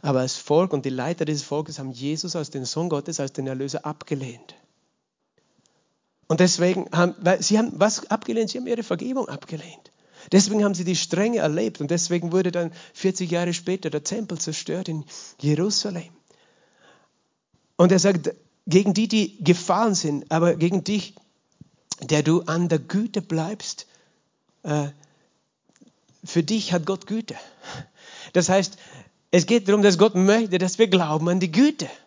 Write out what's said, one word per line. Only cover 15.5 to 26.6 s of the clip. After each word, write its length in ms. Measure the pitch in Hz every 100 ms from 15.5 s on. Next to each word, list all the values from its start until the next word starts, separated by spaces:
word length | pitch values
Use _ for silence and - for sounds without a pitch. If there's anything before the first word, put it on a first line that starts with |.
| 151 190 202 208 175 - _ _ _ _ _ _ _ _ _ _ _ _ _ _ _ _ -
Und 160 | 175
er 60 | 185
sagt, 360 | 185 185 156 - _ _ -
„Gegen 280 | 175 208
die, 140 | 180 226
die 340 | 220 196 -
gefallen 520 | 175 175 - 185 226
sind, 360 | 190 156 143 -
aber 240 | 160 170 -
gegen 280 | 165 185
dich, 300 | - 208 - - _ _ _ _ - _ _ -
der 200 | 127 151
du 200 | 151 170
an 280 | 165 160 175
der 80 | 160
Güte 420 | 120 190 226 214
bleibst, 680 | - 160 160 214 - - - _ _ _ _ _ _ _
äh, 260 | - 151 143 143 _ _ _ _ _ _ _ _ - _ _ _
für 180 | - 170
dich 300 | 151 220